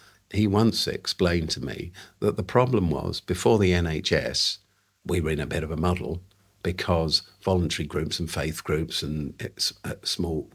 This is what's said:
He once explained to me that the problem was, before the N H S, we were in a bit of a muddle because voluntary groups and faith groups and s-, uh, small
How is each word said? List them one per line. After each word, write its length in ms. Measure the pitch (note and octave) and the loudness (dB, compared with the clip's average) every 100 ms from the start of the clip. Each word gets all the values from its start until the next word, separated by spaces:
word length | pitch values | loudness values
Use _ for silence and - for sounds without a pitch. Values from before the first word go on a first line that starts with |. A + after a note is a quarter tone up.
| - _ _ | -20 _ _
He 160 | G2 G#2+ | 0 4
once 400 | G2+ A2+ - - | 4 4 2 -2
explained 600 | - - - F2 F2 D#2+ | -4 -4 0 2 2 0
to 100 | - | -4
me 300 | B2 - E2+ - - - | -6 -8 -10 -12 -20 -4
that 180 | G#2 - | -2 -2
the 60 | |
problem 460 | F#2 B2 B2+ A#2 F2 | 0 2 4 2 2
was, 320 | C#2+ - - | 0 -4 -6
before 360 | - F2+ A#2+ A2 | -6 0 4 6
the 140 | F#2+ | 6
N 140 | F2+ E2+ | 4 2
H 240 | D#2 - | -2 0
S, 480 | D#2+ A#1 - - - _ _ _ _ - | 0 2 0 -2 -2 _ _ _ _ -4
we 140 | F2+ | 0
were 80 | D#2 | 0
in 80 | D2+ | -2
a 60 | C#2 | -2
bit 180 | D#2+ | -4
of 80 | D2+ | -4
a 60 | D#2 | -2
muddle 440 | F2 D#2 - F2+ - _ _ _ | 0 0 -2 -8 -10 _ _ _
because 580 | F2 F2+ - E2+ D#2+ - - _ | -6 -4 0 2 2 0 -2 _
voluntary 420 | - F#2 D#2+ - D2+ | 0 2 2 -2 -4
groups 320 | - D#2+ - | -2 -4 -4
and 100 | D#2+ | -4
faith 340 | - D2 D#2+ | -2 -4 -4
groups 400 | - D#2 D#2+ - | -2 -2 -2 -4
and 300 | D2 D#2 C#2+ - - - | -4 -4 -6 -8 -12 -4
s-, 180 | - - | -6 -4
uh, 100 | - - | -10 -8
small 460 | - - E2+ D#2 - | -6 -4 -2 -4 -6